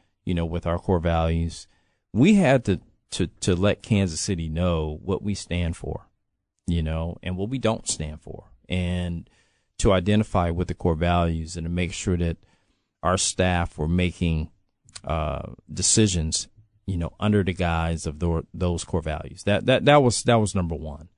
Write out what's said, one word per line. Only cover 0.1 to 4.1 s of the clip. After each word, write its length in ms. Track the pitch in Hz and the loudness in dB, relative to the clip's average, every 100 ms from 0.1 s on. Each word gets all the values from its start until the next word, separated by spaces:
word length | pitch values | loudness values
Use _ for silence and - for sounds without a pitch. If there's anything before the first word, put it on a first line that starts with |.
| _ | _
you 100 | - | -4
know, 100 | 87 | -2
with 220 | 82 85 87 | -2 -4 -2
our 120 | 85 | -4
core 220 | - 90 | 0 0
values. 640 | 82 82 82 82 82 - - _ _ _ _ | 2 2 2 0 -2 -6 -16 _ _ _ _
We 220 | 104 160 | 2 6
had 300 | 202 156 135 113 | 6 6 4 2
to, 140 | 90 - _ _ | -2 -4 _ _
to, 140 | - 87 - | -4 -4 -2
to 160 | - 87 | 0 2
let 260 | 101 - | 2 0
Kansas 380 | - 104 95 | 0 0 0